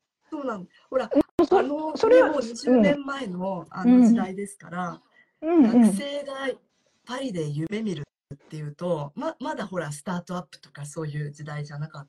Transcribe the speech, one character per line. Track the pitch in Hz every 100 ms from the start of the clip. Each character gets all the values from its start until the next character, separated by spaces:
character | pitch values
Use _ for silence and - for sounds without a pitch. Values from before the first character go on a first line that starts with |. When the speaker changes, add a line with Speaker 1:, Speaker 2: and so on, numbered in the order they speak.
| _ _ _
Speaker 1:
そ | 302
う | 262
な | 202
の。 | 175 _ -
ほ | 262
ら、 | 220 285 - -
Speaker 2:
う |
ん、 | 339
そ-、 | 381
Speaker 1:
あ |
の、 | 262 294 311 -
Speaker 2:
そ | 440
れ | 508
は、 | 403
Speaker 1:
も | 294
う |
二 | 226 -
十 | 240 254
年 | 196 - 269
前 | 277 220
の、 | 180 190 180
Speaker 2:
う |
ん。 | -
Speaker 1:
あ | 180 240
の | 254 226
時 | 208
代 | 185 190
で | 202
す | -
か | 170
ら、 | 175 175 165 _ _ _ _
Speaker 2:
う | 311
ん。 | 339
う |
ん、 | 226
う | 240
ん。 |
Speaker 1:
学 | 214
生 | 190 285 285
が | 277 269 269 - _ _ _ _ -
パ | 254
リ | 269
で | 175 151
夢 | 147 165 208
見 | 214
る | 151 143 _ -
っ | 143 _
て | 156
い |
う | 147
と、 | - 180 165 143 220
ま、 | 320 -
ま | 294
だ | 269 196
ほ | 180
ら、 | 151
ス | 147
タ | 196
ー | 175
ト | 175 180
ア |
ッ | -
プ | -
と | _
か | 147 147
そ | 165
う | 151
い | 147
う | 147
時 | 147
代 | 151 147 147
じ |
ゃ | 147
な | 156
か |
っ | 151